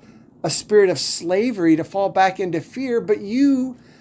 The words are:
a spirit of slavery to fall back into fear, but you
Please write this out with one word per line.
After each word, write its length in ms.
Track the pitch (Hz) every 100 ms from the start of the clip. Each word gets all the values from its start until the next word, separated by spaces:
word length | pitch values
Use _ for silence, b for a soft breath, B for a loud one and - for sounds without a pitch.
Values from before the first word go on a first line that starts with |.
| B B B _
a 60 | 170
spirit 400 | - - 208 190
of 80 | 143
slavery 760 | - - 170 190 247 202 165 160
to 80 |
fall 260 | 160 196 196
back 300 | 196 190 185
into 220 | 185 160
fear, 400 | - 247 262 233
but 200 | 180 208
you 540 | 202 247 285 262 262 247 B B